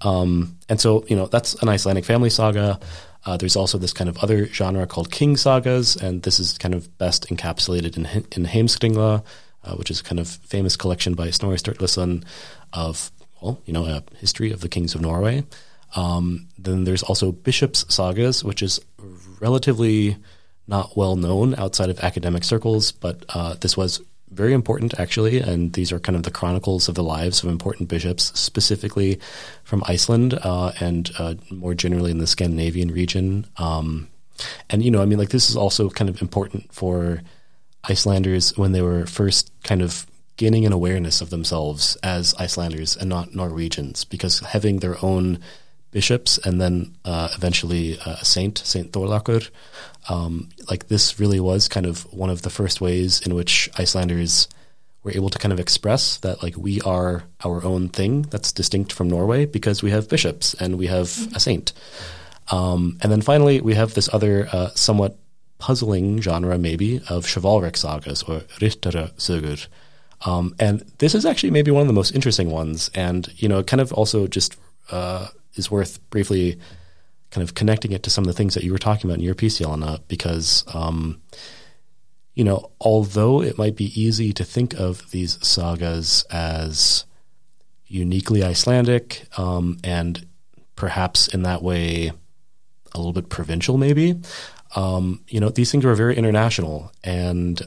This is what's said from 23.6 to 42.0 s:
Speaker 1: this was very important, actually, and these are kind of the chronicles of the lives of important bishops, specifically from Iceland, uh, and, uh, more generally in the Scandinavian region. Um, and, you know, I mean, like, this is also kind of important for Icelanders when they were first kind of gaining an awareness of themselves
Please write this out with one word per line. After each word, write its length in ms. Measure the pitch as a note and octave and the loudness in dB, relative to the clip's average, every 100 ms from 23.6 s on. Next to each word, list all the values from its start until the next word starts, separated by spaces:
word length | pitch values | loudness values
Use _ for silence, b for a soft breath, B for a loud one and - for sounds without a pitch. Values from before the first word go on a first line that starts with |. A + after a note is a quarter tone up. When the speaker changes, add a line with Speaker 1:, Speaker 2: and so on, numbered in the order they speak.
Speaker 1:
this 160 | F#2 - | -2 0
was 240 | F#2 - - - - | 0 -2 -10 -20 -14
very 220 | F#2+ A2 | 0 2
important, 480 | C3 A2+ A2+ A#2 - | 4 2 0 -2 -2
actually, 400 | F2 - A2 B2+ | -2 2 2 2
and 320 | F#2 E2+ E2+ | 0 0 0
these 220 | F2 F2+ | -2 -2
are 60 | F2 | -2
kind 180 | - F2+ | 0 0
of 60 | |
the 80 | E2+ | -2
chronicles 580 | - F2 F2+ G2 F#2 - | -4 -2 0 0 0 0
of 60 | F2 | 0
the 80 | |
lives 380 | E2 D#2 F2+ F2+ | -2 0 0 0
of 80 | F2 | 0
important 380 | E2+ - - F2 | -2 -2 -4 -4
bishops, 500 | E2+ F2+ F2 - - | -2 -2 -2 -2 -2
specifically 800 | - - - G2+ G#2 G2+ F#2+ F#2+ B B B B | -4 0 0 0 -2 0 0 0 B B B B
from 180 | - G2+ - | -4 -2 0
Iceland, 500 | F2 - A#2 B2+ B2+ | 0 4 4 4 0
uh, 300 | F#2 F2+ F2+ - | -2 0 -2 -2
and, 280 | F2 F2 E2+ - | -2 -2 -2 -6
uh, 180 | E2 E2 - | -6 -6 -12
more 240 | F#2+ F2+ | -8 -4
generally 380 | F2 F2+ F2+ F2 | -2 0 2 0
in 60 | E2 | 0
the 100 | E2 | 0
Scandinavian 640 | - F2+ E2 E2 F2+ E2+ | 0 0 0 0 0 -2
region. 560 | E2+ F2+ F#2+ F#2+ G2 G#2 - | 0 -2 0 0 -2 -4 -6
Um, 540 | E2 D#2+ D#2+ D#2+ D2 - - B B B B | -2 -2 -2 -4 -8 -18 -20 B B B B
and, 140 | G#2 | 2
you 80 | A#2+ | 4
know, 100 | G#2+ | 4
I 40 | G2+ | 4
mean, 120 | G#2 | 2
like, 120 | G2+ | 2
this 200 | C3 - | 2 2
is 60 | A2 | 2
also 340 | G2+ - G2+ | 2 2 0
kind 200 | - G2 | 0 -2
of 120 | F#2 | -2
important 520 | F2+ G2 F#2+ G2 - | -2 -2 -4 -6 -10
for 480 | - F#2 F2+ F2 A#2+ b b b b b - - | -6 -2 0 0 -2 b b b b b -10 -2
Icelanders 720 | G2 G#2 G2 F#2+ F#2 - - | 0 2 2 2 2 0 2
when 160 | G2 | 2
they 80 | F#2 | 4
were 240 | F2+ F2 E2+ | 2 0 -2
first 480 | - G2+ - - - | 0 2 2 -2 -6
kind 180 | - F#2+ | -2 0
of 240 | F2 - - - - - | 0 -4 -12 -20 -14 0
gaining 300 | A2 A2+ G#2+ | 4 6 4
an 80 | |
awareness 480 | F#2+ F2 F#2+ E2+ - | 4 2 0 0 -2
of 80 | E2+ | -2
themselves 680 | E2+ D#2+ E2+ D2+ D2+ - - | -4 -2 -2 -2 -2 -2 -2